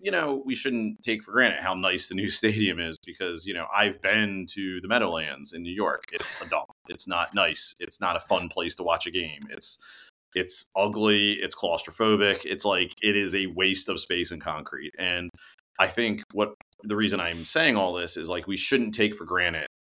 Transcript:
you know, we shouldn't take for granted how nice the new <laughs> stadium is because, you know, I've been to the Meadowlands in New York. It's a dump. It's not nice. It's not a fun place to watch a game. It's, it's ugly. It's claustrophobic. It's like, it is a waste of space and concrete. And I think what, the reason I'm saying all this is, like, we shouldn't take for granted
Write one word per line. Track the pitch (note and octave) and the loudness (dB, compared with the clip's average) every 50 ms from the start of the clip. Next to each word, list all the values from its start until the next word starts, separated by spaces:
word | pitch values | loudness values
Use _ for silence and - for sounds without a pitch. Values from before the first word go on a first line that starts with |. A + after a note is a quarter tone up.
you | F#3+ G3 | -6 -2
know, | F#3 E3+ D#3 C#3+ C#3 C3+ C3+ | 0 0 0 0 -2 -2 -2
we | C3 B2 | -2 -4
shouldn't | - - C#3 A#2+ A2+ A2 G#2+ G#2+ - | -2 0 0 0 0 -2 -2 -4 -4
take | - A#2 A2 G#2 | -2 -2 -2 -2
for | - G2 | -4 0
granted | G#2 B2+ B2 G#2+ E2 C#2+ | 4 4 4 4 4 2
how | E2+ F#2+ F#2+ | 0 -2 0
nice | F#2+ F#2+ F#2 F#2 F2 - - | 2 2 2 2 0 0 -2
the | F#2+ | -2
new | F#2+ G#2 F#2 | -2 -2 0
<laughs> | - - | 0 2
stadium | A2+ A2 G#2 G#2+ G#2 F#2 E2 E2+ | 4 2 4 4 2 2 2 0
is | E2+ E2 D#2+ - - | -4 -6 -6 -10 -14
because, | F2+ D#2+ - F#2 F2 E2+ D#2+ E2+ | -16 -8 -6 -6 -6 -4 -6 -6
you | G2+ F2+ | -6 -6
know, | E2+ D#2+ - - | -6 -4 0 2
I've | G2+ G#2+ G2+ F#2+ - | 4 4 4 2 0
been | - G2 G#2+ A2 G#2+ G2+ G2 F#2+ F2+ - | 0 2 4 4 2 0 -2 -6 -8 -8
to | - G2+ F#2+ F#2 F#2 F2+ | -6 -6 -6 -4 -4 -6
the | F#2 G2 | -2 2
Meadowlands | A#2 A#2+ G#2+ F2 E2+ D#2+ D#2 D2 C2+ C#2 C#2+ - | 2 4 4 2 0 -2 -4 -4 -6 -8 -10 -10
in | E2 E2+ | -10 -8
New | E2+ F2 | -8 -6
York. | F#2 G#2 G2 D#2 C2 - - - | -4 -2 0 0 -2 -2 -6 -8
It's | E2+ E2+ - - - - | -8 -2 0 0 0 0
a | - - | -2 -2
dump. | D#2+ D2 - - - _ _ - | -2 -2 -2 -4 -12 _ _ -10
It's | - - - | -6 -6 -4
not | F#2+ F2+ E2+ E2+ - G2 | -2 0 0 0 0 2
nice. | G2+ F#2 D#2+ D2+ - - - - - | 2 2 2 2 0 -2 -4 -4 -8
It's | F2 - - - | -6 -4 -4 -2
not | G2 F2+ E2+ | 0 0 -2
a | E2 | -2
fun | - - G2 F2 F2+ F2 | 2 2 2 2 2 -2
place | - F#2 F2 D#2 - | -4 -4 -4 -4 -4
to | - | -2
watch | F2 E2+ E2 E2 - | 0 0 0 0 0
a | F2 | -4
game. | E2 F2+ E2 D#2 D2 D2 C#2+ D2 | -4 -4 -4 -4 -8 -12 -14 -14
It's, | - - - - - - - - - - - - _ _ _ _ - | -4 -2 -2 -2 -2 -4 -10 -18 -20 -20 -20 -20 _ _ _ _ -4
it's | F#2 F2+ - - - - - - | -2 0 0 0 -2 -2 -2 0
ugly. | F#2+ G2+ G#2+ G#2+ A2 G#2+ G#2+ G#2 G#2 G#2 G2+ G2+ | 0 2 2 2 2 4 6 6 6 4 2 2
It's | - F#2+ - - | 0 -2 -4 -4
claustrophobic. | - G2+ F2 E2 E2 - E2 D#2+ - A2 G#2+ G#2+ G2 G#2 G2+ F#2+ - - | -4 -2 0 0 -2 -2 -6 -2 2 4 4 6 6 6 4 4 2 -2
It's | D2 G2 G#2 - | -6 -4 -2 0
like, | G#2 F#2+ F#2 F2+ F2 - - | 2 2 2 0 -2 -2 0
it | G#2+ G#2 G2+ | 0 2 2
is | G2+ G2+ F2+ F#2 | 2 2 0 0
a | G2 F#2+ | -2 -2
waste | F2+ D#2+ F2+ F#2+ F#2+ F#2+ F#2 - G#2 | -2 0 2 2 4 4 2 0 -2
of | F#2 E2 | -2 -2
space | - - F2 F2 E2+ - | -2 -2 0 0 0 -2
and | E2+ D2+ | -4 -6
concrete. | - D#2+ D2+ D2+ D2 - C#2+ C2 D2 - - D#2+ | -6 -6 -6 -6 -8 -10 -10 -10 -10 -12 -8 -4
And | F#2 F2+ F2+ F2 F2+ F2 - - - - - _ _ _ _ - | -2 -2 0 -2 -4 -8 -12 -16 -20 -20 -20 _ _ _ _ 2
I | F#2+ | 4
think | F#2+ - A#2 A#2+ A2 G#2+ G#2+ - - | 4 4 2 2 2 0 -2 -6 -6
what, | - G2+ G#2 G#2 - - - _ _ - | 0 0 0 0 -2 -8 -20 _ _ -14
the | G#2+ G#2 G#2 | -6 -4 0
reason | G#2+ G#2+ G#2 G#2 F#2 | 0 2 2 2 0
I'm | F2 E2+ E2+ E2 D#2+ | -2 -4 -4 -6 -4
saying | - - D#3 E3 D3 A2+ | -2 0 4 4 4 4
all | G2+ F#2+ F2+ | 4 2 0
this | F2 F2+ F2 E2 - | 0 -2 -4 -4 -4
is, | E2 D#2+ E2 | -4 -4 -4
like, | F2+ E2+ D#2+ | -4 -6 -4
we | G2 G2 | -4 -4
shouldn't | F#2+ - - C3+ B2 A#2+ G#2+ A2 | -2 2 2 2 2 2 0 2
take | A2+ G#2+ G#2+ G#2+ | 2 2 2 0
for | - E2+ | -4 -6
granted | D#2+ F#2 F2+ F2+ F2 E2 D#2+ C#2 - - _ | -2 0 0 2 0 0 -4 -6 -8 -12 _